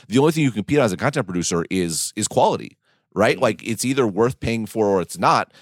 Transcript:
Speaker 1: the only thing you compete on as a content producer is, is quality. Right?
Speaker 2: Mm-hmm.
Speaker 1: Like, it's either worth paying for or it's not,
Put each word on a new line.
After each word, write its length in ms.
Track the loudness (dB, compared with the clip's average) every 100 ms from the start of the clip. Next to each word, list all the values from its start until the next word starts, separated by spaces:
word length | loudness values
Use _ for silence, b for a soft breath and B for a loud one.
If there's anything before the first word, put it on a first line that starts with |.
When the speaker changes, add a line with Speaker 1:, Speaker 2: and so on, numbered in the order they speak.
| B
Speaker 1:
the 120 | 2
only 120 | 2
thing 140 | 2
you 80 | 0
compete 260 | 0 -2 2
on 60 |
as 80 | 2
a 40 | 0
content 300 | -2 -2 -4
producer 380 | -4 -2 -2 -2
is, 420 | -2 -2 -2 -6
is 140 | -6 -2
quality. 480 | 2 2 0 -6 _ _ _ _
Right? 200 | 0 2
Speaker 2:
Mm-hmm. 80 | 4
Speaker 1:
Like, 260 | 0 -2 -6
it's 160 | -4
either 220 | -2 0 0
worth 340 | 2 0 0
paying 240 | -4 -4
for 220 | -4 0 2
or 160 | 2
it's 160 | 0 -2
not, 340 | 2 2 0 b